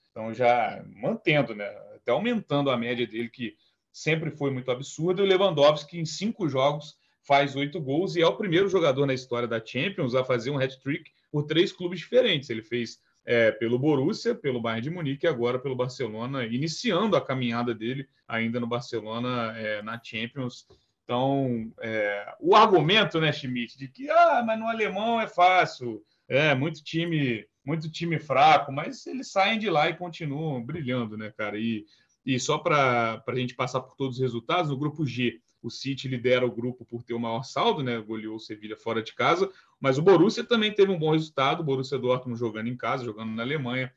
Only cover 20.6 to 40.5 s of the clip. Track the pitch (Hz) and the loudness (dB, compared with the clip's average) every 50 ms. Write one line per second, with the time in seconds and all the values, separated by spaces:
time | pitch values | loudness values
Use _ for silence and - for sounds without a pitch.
20.6 | - _ - _ _ _ _ _ _ - 123 120 131 139 139 139 139 131 120 113 | -20 _ -20 _ _ _ _ _ _ -4 -2 0 0 0 0 0 0 -2 -2 -4
21.6 | 110 113 - - - 113 110 110 104 104 101 101 104 - - - - 165 202 220 | -6 -8 -12 -10 -8 -6 -2 -2 -2 -2 -2 -4 -8 -10 -12 -4 2 6 8 8
22.6 | 226 220 190 170 147 156 202 220 202 - - 165 160 151 143 - - 127 123 120 | 8 8 6 4 4 6 4 4 4 2 0 0 0 0 0 -2 -4 -6 -6 -6
23.6 | 117 113 - - 139 131 _ - 269 294 320 330 339 330 294 254 233 226 220 220 | -6 -8 -10 -14 -16 -16 _ -12 -4 2 6 6 6 6 6 2 2 0 -2 -2
24.6 | 226 226 226 220 214 190 185 196 214 233 233 226 220 - - 175 175 185 185 180 | -2 -4 -2 -2 -2 -2 -2 -2 -2 0 0 0 -2 -2 2 6 6 6 8 6
25.6 | 175 170 - - 127 120 110 104 - _ _ _ _ - 123 135 156 156 143 131 | 4 2 0 -8 -8 -8 -8 -10 -12 _ _ _ _ 0 2 4 4 4 4 2
26.6 | 139 170 165 - - - - 160 170 175 165 151 143 127 117 107 - _ _ _ | 0 -2 -4 -6 -12 -6 -4 -2 -2 0 0 0 0 0 -2 -4 -6 _ _ _
27.6 | - 135 156 165 156 160 160 - 170 170 160 143 - - 131 131 147 156 151 143 | -8 -6 -4 -4 -4 -8 -8 -6 -4 -4 -4 -4 -2 0 4 6 8 8 8 6
28.6 | - - 135 143 165 233 262 - - - 277 254 254 - - 196 190 208 220 214 | 4 0 -6 -6 -6 -8 -10 -12 -12 -10 -10 -8 -8 -4 0 2 2 2 2 -2
29.6 | 208 208 165 147 151 170 170 - 175 175 160 - 165 147 139 151 160 156 139 127 | -2 0 2 2 2 0 -2 -4 -8 -10 -10 -8 -8 -6 -6 -4 -4 -4 -4 -4
30.6 | 113 123 151 175 147 123 127 127 117 107 107 107 107 104 - - 107 104 104 107 | -6 -6 -6 -6 -4 -2 -2 -2 -2 -4 -6 -8 -10 -10 -8 -6 -6 -6 -4 -2
31.6 | 113 117 113 107 104 _ _ _ _ _ _ _ - 131 131 123 - - 151 156 | -2 -2 -2 -2 -6 _ _ _ _ _ _ _ -4 -2 -2 -2 0 0 -2 0
32.6 | - 175 156 147 139 131 120 120 117 113 110 110 - - 120 127 127 123 - - | 2 2 4 4 4 4 4 2 2 0 -2 -6 -6 -4 -4 -2 -2 -4 -4 -4
33.6 | 127 127 - 131 - - _ - 139 135 123 120 131 127 113 117 - - 160 180 | -4 -2 -2 -4 -6 -6 _ -6 -6 -6 -2 -2 -2 -2 -2 -4 -4 -2 0 0
34.6 | 175 147 139 127 147 151 151 - 156 131 110 120 123 117 113 - _ _ _ _ | 0 0 -2 -2 -4 -4 -4 -2 -4 -4 -2 -2 -2 -2 -2 -4 _ _ _ _
35.6 | - 120 - - - 135 139 131 135 131 131 120 113 127 123 127 127 123 104 113 | -12 -12 -12 -8 -6 -6 -6 -6 -6 -6 -6 -2 2 2 4 4 2 0 -2 -2
36.6 | 117 127 123 - 113 - 120 117 117 - 117 117 120 113 113 117 127 - - 135 | -6 -6 -6 -8 -12 -12 -12 -12 -10 -8 -6 -6 -4 -4 -4 -6 -6 -6 -2 0
37.6 | 180 233 214 165 139 123 120 113 107 104 110 110 107 110 110 110 - - 110 104 | 0 2 0 0 -2 -4 -4 -4 -6 -8 -8 -8 -8 -8 -10 -10 -12 -12 -14 -12
38.6 | 104 107 107 - - 113 113 110 107 - - - 120 135 165 175 190 190 - - | -12 -12 -12 -10 -6 -4 -4 -4 -4 -6 -4 0 2 2 2 2 0 -2 -4 -12
39.6 | _ _ _ - - 135 131 139 160 196 190 165 170 220 220 233 233 - | _ _ _ -2 0 0 2 4 8 8 8 8 8 6 4 0 0 0